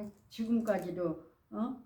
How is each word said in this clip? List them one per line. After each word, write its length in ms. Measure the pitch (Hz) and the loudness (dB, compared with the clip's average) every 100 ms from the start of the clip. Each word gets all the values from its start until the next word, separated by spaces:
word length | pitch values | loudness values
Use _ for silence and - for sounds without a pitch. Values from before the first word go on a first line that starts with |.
| 214 - _ | -10 -12 _
죽음까지도, 920 | - 226 233 214 190 175 175 170 156 - _ _ | -6 2 4 4 2 0 -2 -2 -2 -10 _ _
어? 240 | 214 254 262 | -4 -2 -4